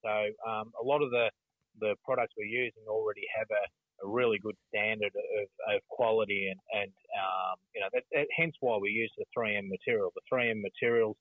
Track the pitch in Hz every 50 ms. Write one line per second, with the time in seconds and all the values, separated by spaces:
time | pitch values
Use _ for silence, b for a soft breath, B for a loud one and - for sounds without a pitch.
0 | - 110 107 107 107 104 110 - 107 113 110 107 107 113 - - 117 127 139 147
1 | 147 131 120 120 117 107 - _ _ _ _ _ _ _ _ 110 110 107 101 -
2 | _ - 131 127 117 110 _ 110 104 104 113 123 127 117 - 110 107 110 107 110
3 | 110 107 104 101 101 - - 110 110 - 107 104 101 98 _ _ _ _ _ -
4 | 98 98 107 123 127 117 110 101 95 107 104 _ _ _ - 104 104 107 110 110
5 | 107 101 _ 101 104 - 110 107 104 - _ - - 110 104 98 _ _ - -
6 | 123 113 110 110 110 98 101 98 98 95 95 95 _ - 110 104 101 98 98 _
7 | _ _ - 101 95 95 92 92 92 92 92 - _ _ _ 113 98 98 - 123
8 | 123 _ - 147 147 147 - - 165 - - - - 123 113 104 98 101 104 113
9 | 113 110 - - 104 _ - 123 113 107 104 104 98 98 95 92 - - 120 110
10 | 98 90 - - _ - 131 127 120 117 113 110 101 95 _ - - 120 117 117
11 | 113 107 104 _